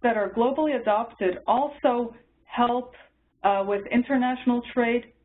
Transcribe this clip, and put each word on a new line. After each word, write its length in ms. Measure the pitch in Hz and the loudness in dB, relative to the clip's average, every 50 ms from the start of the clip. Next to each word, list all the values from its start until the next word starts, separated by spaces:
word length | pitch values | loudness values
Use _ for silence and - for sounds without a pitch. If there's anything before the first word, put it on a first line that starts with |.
| - | 0
that 140 | 240 214 | 0 2
are 120 | 214 202 190 | 2 -2 -2
globally 500 | 196 226 233 262 262 311 311 302 277 240 | 0 0 0 0 2 0 0 0 0 -2
adopted 580 | - 214 202 220 233 - - - 202 180 180 - - | 0 0 0 0 0 -4 -6 -2 -2 -2 -2 -2 0
also 640 | - 220 254 285 294 285 - - 262 240 240 240 233 - - _ _ _ _ _ | 0 0 2 0 -2 -4 0 0 0 2 2 -2 -6 -8 -16 _ _ _ _ _
help, 500 | _ - 240 233 - 240 254 247 - - - - _ _ _ _ _ _ _ - | _ -2 0 0 2 0 -2 -4 -8 -18 -20 -20 _ _ _ _ _ _ _ 0
uh, 200 | 202 196 196 196 | 2 2 2 0
with 180 | 202 202 202 202 | -2 -2 -4 -4
international 760 | - - 247 247 - 277 254 247 254 254 254 - 247 240 240 240 - - | 0 0 0 2 2 0 0 0 0 -2 -2 -2 0 0 0 -4 -4 -2
trade 300 | 254 240 233 240 240 - - _ _ | 0 0 2 0 -2 -4 -6 _ _